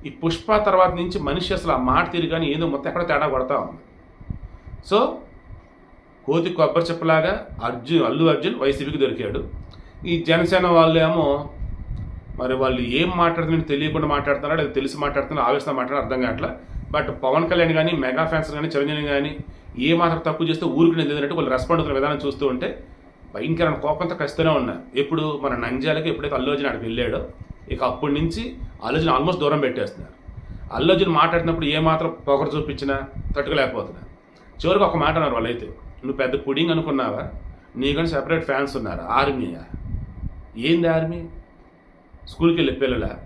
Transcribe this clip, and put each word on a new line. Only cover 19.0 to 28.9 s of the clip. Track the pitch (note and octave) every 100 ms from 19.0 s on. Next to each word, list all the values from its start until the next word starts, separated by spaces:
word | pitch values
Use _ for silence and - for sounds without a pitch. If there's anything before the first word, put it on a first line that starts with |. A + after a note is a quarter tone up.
కానీ | D3 C#3 D3 D3+ - - - -
ఏ | C3+
మాత్రం | E3+ E3+ D#3+ D#3+
తక్కువ | D#3 E3
చేస్తే | D#3 E3
ఊరికి | C3 E3 E3
లేదన్నట్టు | C#3+ D3 C#3+ E3
వాళ్ళు | C#3
రెస్పాండ్ | B2+ - E3
అవుతున్న | D3 C3+
విధానం | C#3+ D3 C3+
చూస్తూ | C#3 C#3+
ఉంటే | B2+ - - - - - - - G2+
భయంకరమైన | C3 D#3+ E3 D#3
కోపంతో | D3 D3+ F3+ C#3
కసితూనే | C#3+ - D#3
ఉన్నారు. | D3 B2 F#2 - B2
ఎప్పుడు | C#3 D#3+ D3+ C#3+
మన | C3+ B2
నంద్యాలకి | A#2 B2+ C#3+ D#3 D#3+
ఎప్పుడైతే | - D3 C#3
అల్లు | C3
అర్జున్ | C#3+ C3+
అక్కడికి | A2 A2+
వెళ్ళాడో | A#2 A#2 C#3+ - - - - -
ఇక | -
అప్పటి | - - D3+
నుంచి | C#3+ E3 F#3 A#3+ - - -
అల్లు | A2+